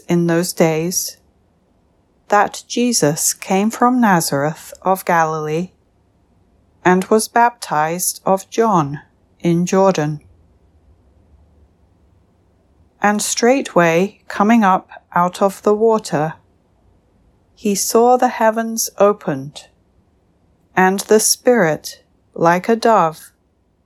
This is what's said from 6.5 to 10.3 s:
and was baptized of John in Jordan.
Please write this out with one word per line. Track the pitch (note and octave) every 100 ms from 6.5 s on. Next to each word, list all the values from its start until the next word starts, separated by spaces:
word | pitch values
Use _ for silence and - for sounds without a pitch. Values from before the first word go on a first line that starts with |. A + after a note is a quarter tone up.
| _ _ _
and | F3 F3+ F#3
was | A3 -
baptized | - A#3 A#3 - D3+ D#3 F3 - -
of | - F#3+ -
John | - A3+ F#3 C#3+ D3 - _ _ _
in | F3 E3+ F3
Jordan. | F#3+ F#3+ F#3 D3+ D3+ -